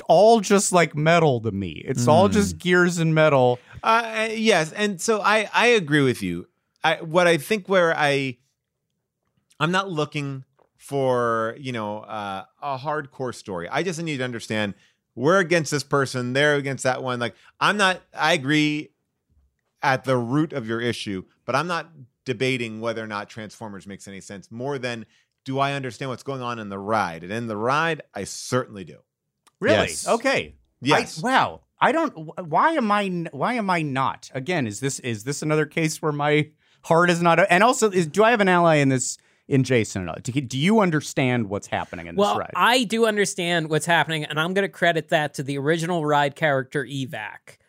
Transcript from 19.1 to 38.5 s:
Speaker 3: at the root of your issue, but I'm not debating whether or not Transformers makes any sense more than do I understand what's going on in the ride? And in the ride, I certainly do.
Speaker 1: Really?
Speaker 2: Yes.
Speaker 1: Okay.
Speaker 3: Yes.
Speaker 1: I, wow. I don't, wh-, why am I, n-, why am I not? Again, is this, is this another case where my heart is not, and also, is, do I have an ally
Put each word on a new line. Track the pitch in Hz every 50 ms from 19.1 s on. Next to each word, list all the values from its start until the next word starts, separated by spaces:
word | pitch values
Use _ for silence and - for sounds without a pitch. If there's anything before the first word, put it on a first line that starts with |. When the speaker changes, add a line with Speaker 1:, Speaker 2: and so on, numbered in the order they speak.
| _ _ _ _ _ _ _ _ _ _ _ _ _ _ -
Speaker 3:
at | 143 131 127 -
the | 131 131 123
root | 120 113 131 151 160 156 139
of | 139 110 110
your | 113 113
issue, | 120 120 107 - - 107 98 92 87 - _ _ _
but | - 120
I'm | 139 156 180
not | 175 165 156 165 - 147 127 - _ _ _
debating | 131 123 104 131 131 131 120 120 113 107 110
whether | 113 117 110 113 110
or | 110
not | 107 101 104 -
Transformers | - 120 110 98 - - 117 107 101 95 85
makes | 101 98 90 - 101
any | 98 95
sense | 87 - 104 95 85 _
more | 113 117 127 139 143 131
than | 123 123 120 113 107 - _ _ _ _ _ _ _
do | 135 131 135
I | 139 139 139
understand | 139 131 127 104 - 139 135
what's | 120 117 -
going | 135 135 131
on | 123 120 120 113
in | 107 101
the | 98 98
ride? | 98 104 113 107 95 85 82 82 85
And | 90
in | 104 117 120 113
the | 107 104
ride, | 110 123 139 151 165 165 160 143 - _ -
I | 104 101
certainly | - - - - - 123 127 131 - 110 98 90
do. | 76 73 - _ _ _ _ _ _ _ _ _ _ _ _
Speaker 1:
Really? | 180 254 302 202 123 90
Speaker 2:
Yes. | 80 73 - -
Speaker 1:
Okay. | 220 226 - 269 262 147 80 73 - _ _ _ _ _
Speaker 3:
Yes. | 117 135 185 220 247 - - 156 165
Speaker 1:
I, | 247
wow. | 269 214 135 92 82 - _ _ _ _
I | - 214
don't, | 269 330 320 - -
wh-, | 165 156 156 - - 185 151
why | 151 180 269 320 330
am | 302 233 208
I, | 202 208 202
n-, | 190 180 175 165 165
why | - 127 160 208 247
am | 240 208 190
I | 180 170
not? | 156 143 127 135 135 113 80 - - - -
Again, | 131 131 165 180 160 127 107
is | 101 -
this, | 131 139 - -
is | - 127 113 101 107
this | 131 143 -
another | 170 151 151 156 151
case | 147 - 170 160 160 156 -
where | 170 156
my | 147 147 143 147 147 151 147 - - _ _ _ _ _ -
heart | - 170 160 175 175
is | 175 170
not, | 175 170 165 165 190 -
and | 175 180 214
also, | 247 262 254 226 214
is, | 185 185 170 151
do | 135 185 214
I | 226
have | 247 208
an | 202
ally | 185